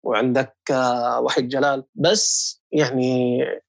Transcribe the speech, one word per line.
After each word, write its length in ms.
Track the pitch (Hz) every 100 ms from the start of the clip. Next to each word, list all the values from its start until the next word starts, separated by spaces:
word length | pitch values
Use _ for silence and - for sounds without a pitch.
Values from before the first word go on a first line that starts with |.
وعندك، 520 | - 110 127 127 127 _ -
آه، 480 | 131 127 123 120 120
وحيد 280 | 127 139 123
جلال، 360 | 135 143 135 131 -
بس 640 | 156 208 - - - - _
يعني 680 | 151 139 131 127 127 123 123 135 -